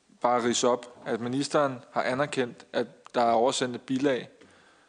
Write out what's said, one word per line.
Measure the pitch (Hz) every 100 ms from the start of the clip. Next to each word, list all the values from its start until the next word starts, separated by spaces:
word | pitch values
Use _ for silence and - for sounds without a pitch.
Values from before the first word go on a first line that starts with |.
| _ _
Bare | 120 123
ridse | 120 117 123
op, | 123 - - -
at | 113
ministeren | 120 131 139 156 139 127 -
har | 120
anerkendt, | 98 127 143 139 120 107 -
at | 117 117 - - 123
der |
er | 117
oversendt | 117 127 127 127 120
et |
bilag, | - 131 143 123 - - - - - _